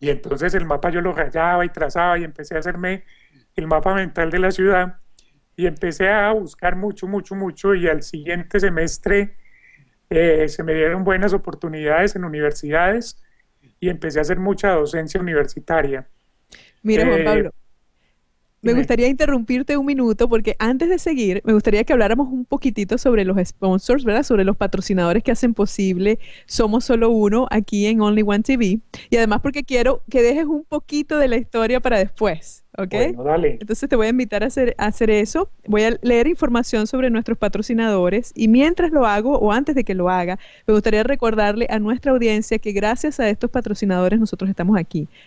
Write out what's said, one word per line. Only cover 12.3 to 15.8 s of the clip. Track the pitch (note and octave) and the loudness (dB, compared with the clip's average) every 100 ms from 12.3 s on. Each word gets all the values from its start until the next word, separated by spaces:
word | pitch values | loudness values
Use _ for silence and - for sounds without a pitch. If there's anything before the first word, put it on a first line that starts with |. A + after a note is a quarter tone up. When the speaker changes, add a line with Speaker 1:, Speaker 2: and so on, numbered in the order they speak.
| D3+ D3 - D3 D#3 F3+ A3+ A#3 - - _ _ _ _ _ | -4 -4 -4 -2 0 2 0 -4 -14 -20 _ _ _ _ _
Speaker 1:
y | F3 | -4
empecé | E3 D#3+ D3 | -4 -4 -2
a | |
hacer | D3+ F3+ | 0 0
mucha | F#3+ G3 G3+ | -2 0 2
docencia | E3+ D3 E3 D#3 F#3+ | 2 0 -4 -4 -4
universitaria. | F3+ D3+ C#3+ - - E3 | -2 0 -2 -4 -4 -2